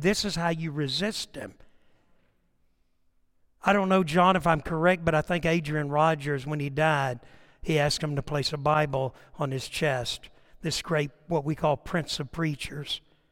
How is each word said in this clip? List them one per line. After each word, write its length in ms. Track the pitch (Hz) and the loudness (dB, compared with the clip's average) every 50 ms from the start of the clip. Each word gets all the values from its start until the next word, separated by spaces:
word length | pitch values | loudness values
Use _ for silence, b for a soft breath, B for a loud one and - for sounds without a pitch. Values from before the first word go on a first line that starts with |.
this 240 | 143 185 208 - - | 2 0 0 0 -2
is 100 | 202 160 | -4 -4
how 140 | 165 170 170 | -2 -2 -2
you 240 | 170 160 165 160 | -2 -2 -4 -6
resist 640 | 143 147 147 135 127 165 185 214 220 - - - - | -4 -4 -4 -2 -2 -2 -2 -4 -4 -6 -10 -10 -12
him. 180 | 139 - - - - - - - _ _ _ _ _ _ _ _ _ _ _ _ _ _ _ _ _ _ _ _ _ _ _ _ _ _ _ _ _ _ _ _ _ _ _ _ _ - | -14 -14 -14 -14 -18 -20 -20 -20 _ _ _ _ _ _ _ _ _ _ _ _ _ _ _ _ _ _ _ _ _ _ _ _ _ _ _ _ _ _ _ _ _ _ _ _ _ 2
I 80 | 190 | 2
don't 160 | 202 202 190 185 | 4 4 4 4
know, 140 | 190 190 | 4 4
John, 320 | 190 151 147 180 180 185 190 | 4 4 4 4 6 6 4
if 120 | 185 147 | 4 4
I'm 140 | 170 160 151 | 2 2 2
correct, 440 | - - 170 160 160 175 185 175 170 | 0 -4 -2 2 4 4 4 4 2
but 100 | 165 156 | 0 0
I 80 | 151 | 0
think 240 | 151 - 180 170 147 | 0 0 -2 0 2
Adrian 420 | 165 165 175 156 147 151 151 147 143 | 2 2 0 0 -2 -2 -2 -2 0
Rogers, 560 | 143 147 156 160 160 151 139 147 143 135 127 | 2 4 4 4 2 0 -2 -4 -4 -4 -4
when 140 | 143 151 151 | -4 -4 -4
he 100 | 143 143 | -4 -4
died, 520 | 135 143 156 160 156 143 139 135 123 120 b b b b b b b b | 0 2 2 4 4 2 0 -2 -4 -6 b b b b b b b b
he 160 | - - 156 151 | -4 0 2 2
asked 240 | 143 147 - - | 2 2 0 -2
him 140 | - 151 147 | -2 -2 -2
to 60 | 139 | -4
place 300 | - - 147 143 135 - | -4 -2 -2 -2 -2 -2
a 60 | 156 147 | -4 -2
Bible 560 | 139 147 151 151 151 143 135 135 131 131 B B B B B - | 0 2 2 2 2 2 0 -2 -2 -4 B B B B B -4
on 140 | 151 135 | -4 -2
his 160 | 131 131 - - | -2 -4 -6 -8
chest, 600 | - - 160 151 135 127 120 - - - - - b b b b b b | -4 -2 0 0 0 0 -2 -6 -8 -8 -12 -18 b b b b b b
this 200 | - 160 147 - | -6 -4 -4 -4
great, 300 | - - 165 151 147 143 - _ _ - | -2 0 0 0 0 -2 -6 _ _ -2
what 160 | 170 156 139 | -2 0 0
we 100 | 147 156 | 0 -2
call 220 | - - 151 143 | 0 2 2 0
Prince 420 | - - - - 175 151 - - - | 0 -2 -2 -2 -2 -2 -4 -6 -6
of 140 | 147 131 | -8 -8
Preachers, 680 | - - 165 160 147 135 - - - 151 143 - - - - _ _ _ _ _ | -4 -2 -2 -2 -2 -4 -8 -10 -10 -10 -8 -8 -8 -8 -10 _ _ _ _ _